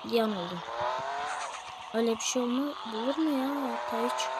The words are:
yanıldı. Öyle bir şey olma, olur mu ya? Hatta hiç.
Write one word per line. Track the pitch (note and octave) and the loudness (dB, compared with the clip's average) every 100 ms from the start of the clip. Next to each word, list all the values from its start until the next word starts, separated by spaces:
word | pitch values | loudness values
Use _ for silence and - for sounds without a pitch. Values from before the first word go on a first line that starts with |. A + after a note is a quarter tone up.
yanıldı. | - A3+ A3 G3+ E3+ F3 - A#3 - - - - F5+ - - - - - - | 2 2 2 0 -2 -4 -6 -2 -2 -2 -4 -4 -4 -4 -4 -6 -10 -10 -4
Öyle | A3+ A#3 | 2 2
bir | A3 | 2
şey | - B3+ | 2 2
olma, | A#3+ B3 C#4+ - A#3 | 2 2 2 -2 -4
olur | A3 B3 C#4+ | -2 0 4
mu | D#4 C#4 | 4 4
ya? | C4 C#4+ C4 | 2 0 0
Hatta | A#3 - A3+ | -2 -2 0
hiç. | A#3+ - - | 0 0 -2